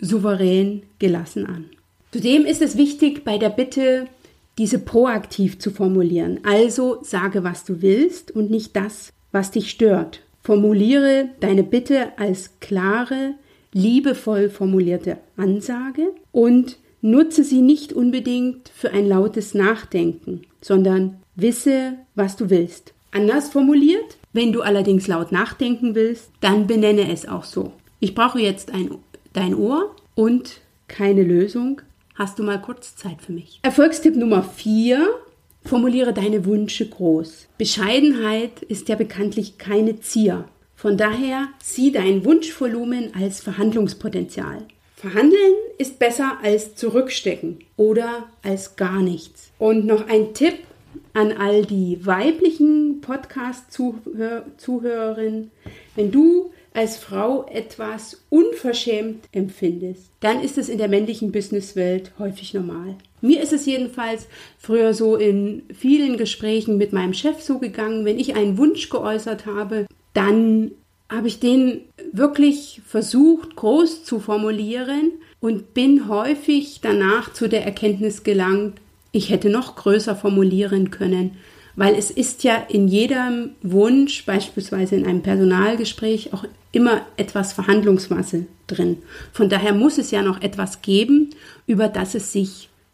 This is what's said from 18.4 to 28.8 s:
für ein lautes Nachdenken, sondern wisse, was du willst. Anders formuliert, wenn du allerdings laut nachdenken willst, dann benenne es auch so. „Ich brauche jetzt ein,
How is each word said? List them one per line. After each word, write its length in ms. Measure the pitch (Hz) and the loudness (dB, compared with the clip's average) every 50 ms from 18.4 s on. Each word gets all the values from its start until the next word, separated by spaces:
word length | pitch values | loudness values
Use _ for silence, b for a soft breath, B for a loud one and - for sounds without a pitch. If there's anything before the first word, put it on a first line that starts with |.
| 247 254 247 - - - | -2 -4 -4 -8 -14 -20
für 240 | - - - 214 | -10 -6 -6 -2
ein 160 | 185 202 202 202 | 0 0 2 2
lautes 460 | 190 190 196 220 214 226 - - - | 4 2 2 0 -2 -6 -6 -2 0
Nachdenken, 880 | 202 190 202 220 - - - - 180 170 170 165 - - - 180 175 - _ _ _ | 2 2 2 0 -2 -4 -4 -2 -2 0 -2 -2 -6 -10 -12 -12 -12 -14 _ _ _
sondern 560 | - - 196 190 185 190 190 190 190 190 - - _ _ _ | -2 2 2 4 4 4 2 2 0 -2 -4 -10 _ _ _
wisse, 600 | 185 202 240 240 - - 285 269 262 262 262 262 254 - _ _ | -2 0 0 0 0 0 0 2 2 0 -4 -8 -12 -16 _ _
was 220 | 208 196 196 190 | -4 -4 -2 -2
du 140 | - 220 180 | -4 0 2
willst. 420 | 190 170 170 175 - - _ - _ _ _ _ | 2 2 2 -2 -6 -14 _ -20 _ _ _ _
Anders 380 | - 202 208 208 254 294 285 - | -2 0 2 2 2 0 -2 -2
formuliert, 680 | - 277 262 277 294 277 285 311 359 440 440 - - _ - _ | 0 2 4 4 6 6 4 4 2 0 -2 -8 -16 _ -16 _
wenn 200 | - 233 240 226 | -2 0 0 0
du 100 | 208 233 | 0 0
allerdings 460 | - 202 202 202 190 202 196 185 190 196 | 0 0 0 2 2 2 2 2 2 0
laut 240 | 175 165 170 - | -2 -2 -2 -2
nachdenken 600 | 190 180 220 - - - 262 240 240 233 247 233 208 | -2 -2 -2 -2 -4 -4 -2 -2 -2 -2 -2 0 0
willst, 360 | 220 220 226 233 - - _ _ _ | 0 0 0 -2 -6 -12 _ _ _
dann 260 | - 196 202 214 208 | 0 2 2 2 2
benenne 460 | 190 226 214 214 208 208 208 190 165 | 2 2 4 4 4 4 4 2 0
es 140 | 170 - - | -2 -6 -8
auch 180 | - 180 175 - | -10 -10 -10 -10
so. 280 | - - - - - - _ _ _ _ _ | -8 -8 -6 -6 -8 -10 _ _ _ _ _
„Ich 140 | - 185 - | -6 -4 0
brauche 260 | 233 233 240 247 247 | 0 0 0 0 0
jetzt 320 | 214 196 190 - - - | -2 -2 -2 -4 -8 -8
ein, 180 | - 190 | -6 -6